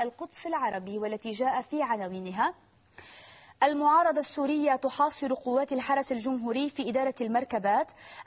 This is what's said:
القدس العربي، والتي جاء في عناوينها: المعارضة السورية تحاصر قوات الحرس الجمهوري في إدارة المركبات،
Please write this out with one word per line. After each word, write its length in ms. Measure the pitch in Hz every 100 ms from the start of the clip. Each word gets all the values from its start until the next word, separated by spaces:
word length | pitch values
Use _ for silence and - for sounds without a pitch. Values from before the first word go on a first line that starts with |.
القدس 460 | 240 - - - 339
العربي، 520 | 320 240 190 185 208
والتي 320 | 214 214 226
جاء 320 | 214 254 247
في 200 | 240 302
عناوينها: 720 | 262 220 185 185 185 185 294 - _ _ _ - - - - - - -
المعارضة 580 | 277 294 294 320 339 302
السورية 560 | 277 - 269 302 294 262
تحاصر 580 | 269 - 294 - 269
قوات 380 | 262 247 247 277
الحرس 400 | 262 254 269 269
الجمهوري 560 | 247 220 262 233 233 285
في 200 | - 240
إدارة 260 | 247 262 254
المركبات، 720 | 226 233 262 220 196 220 320 - - -